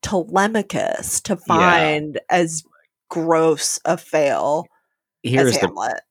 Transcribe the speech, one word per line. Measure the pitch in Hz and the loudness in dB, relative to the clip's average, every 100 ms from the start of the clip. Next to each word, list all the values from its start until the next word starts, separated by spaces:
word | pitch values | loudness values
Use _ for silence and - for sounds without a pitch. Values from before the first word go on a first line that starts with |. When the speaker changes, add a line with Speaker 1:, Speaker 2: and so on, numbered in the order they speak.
Speaker 1:
Telemachus | - 196 160 175 202 220 202 156 - - - - | -2 -4 0 0 2 0 -4 -4 -4 -4 -6 -8
to | - | -4
Speaker 2:
Yeah. | 185 - | -6 0
Speaker 1:
find | 170 180 170 156 151 151 143 - | 2 4 4 2 0 -4 -10 -2
as | 180 165 160 - _ _ _ _ | 0 0 -4 -12 _ _ _ _
gross | 170 165 165 160 156 - - | -6 2 4 4 2 -2 -4
a | - 165 | -2 -4
fail | - 156 143 98 90 151 156 _ _ _ _ _ | -2 0 0 0 0 -2 -6 _ _ _ _ _
Speaker 2:
Here's | 120 131 135 | -2 2 4
Speaker 1:
as | 110 | 2
Speaker 2:
the | 95 | -2
Speaker 1:
Hamlet. | 85 110 - _ | -2 -6 -6 _